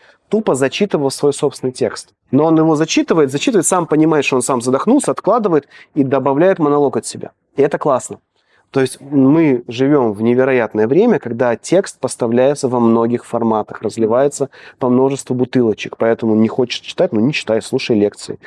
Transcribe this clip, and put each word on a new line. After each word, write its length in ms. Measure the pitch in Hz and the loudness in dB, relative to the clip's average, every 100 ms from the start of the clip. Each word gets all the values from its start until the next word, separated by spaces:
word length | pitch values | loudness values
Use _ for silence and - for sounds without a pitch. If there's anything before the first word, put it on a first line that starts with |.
| _ _ _ | _ _ _
тупо 260 | 208 208 | -2 0
зачитывал 560 | 139 135 - 208 165 139 | 0 0 0 -2 0 -2
свой 220 | - 143 | 0 -2
собственный 400 | 139 143 - 131 | 0 -2 -4 -8
текст. 380 | - 113 - - _ _ | -4 -4 -4 -14 _ _
Но 140 | 135 | 0
он 140 | 160 160 | 4 4
его 180 | 160 151 | 2 2
зачитывает, 540 | 160 - 302 175 139 | 0 0 0 2 0
зачитывает, 360 | 139 - 214 151 | 0 0 0 2
сам 200 | 185 160 | 0 0
понимает, 400 | 151 160 151 131 | 2 2 2 0
что 100 | 127 | -2
он 60 | |
сам 180 | 120 127 | 0 -2
задохнулся, 520 | 120 131 - 277 - | 0 -2 2 0 0
откладывает 560 | 135 - 233 208 156 - - - | -2 0 0 2 0 -2 -10 -8
и 100 | 151 | -4
добавляет 540 | 135 135 135 135 185 190 | 0 0 0 2 2 2
монолог 380 | 147 147 139 120 | 0 2 0 -2
от 80 | - | -6
себя. 240 | 117 - _ _ - | -10 -14 _ _ -2
И 60 | |
это 160 | 143 160 | 0 0
классно. 400 | 156 127 - - _ _ _ _ _ | -2 -2 -4 -16 _ _ _ _ _
То 80 | 139 | -2
есть 200 | 131 - | -2 -4
мы 640 | 139 143 131 160 156 123 - | -4 2 4 4 2 0 -2
живём 460 | 117 135 147 120 | -4 0 2 0
в 80 | 101 | 0
невероятное 680 | 113 123 131 127 110 107 110 | 0 2 2 0 0 0 0
время, 320 | 151 240 185 | 2 2 2
когда 340 | 120 117 123 | -2 -2 -2
текст 460 | 117 - 175 196 - | -2 0 0 0 -6
поставляется 680 | 127 - 120 120 131 147 127 | -8 -4 -2 2 2 0 -2
во 140 | 123 | 0
многих 440 | 117 117 117 120 | 2 2 0 -2
форматах, 580 | - 120 113 110 107 - | -6 -4 -2 -2 -4 -8
разливается 680 | 107 113 110 120 143 - 139 - - - | -8 -2 0 2 0 -2 -8 -10 -20 -4
по 80 | 127 | 0
множеству 480 | 123 135 139 - 127 | 2 2 0 -4 -4
бутылочек. 600 | 123 131 117 101 - - | -2 0 0 -2 -6 -4
Поэтому 380 | 113 113 117 | -2 0 0
не 140 | 110 110 | 2 2
хочешь 320 | - 123 - | 0 -4 -6
читать, 320 | - - 185 | -8 -2 -2
ну 80 | 107 | 0
не 120 | 120 | -2
читай, 300 | - - 110 | -2 -2 -4
слушай 340 | - 131 - 110 | -2 -4 -2 0
лекции, 440 | 101 - - - | 0 -2 -12 -14